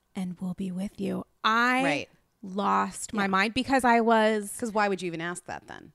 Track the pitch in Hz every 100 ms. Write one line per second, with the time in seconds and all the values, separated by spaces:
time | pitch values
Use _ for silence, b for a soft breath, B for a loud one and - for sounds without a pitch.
0 | _ 202 185 175 185 180 190 180 202 -
1 | 190 190 - _ 220 226 247 254 269 285
2 | - _ _ _ 196 190 196 196 196 -
3 | - 214 196 190 214 233 240 269 247 233
4 | 226 226 220 220 202 - 233 208 208 190
5 | 185 165 170 180 - 71 - 53 -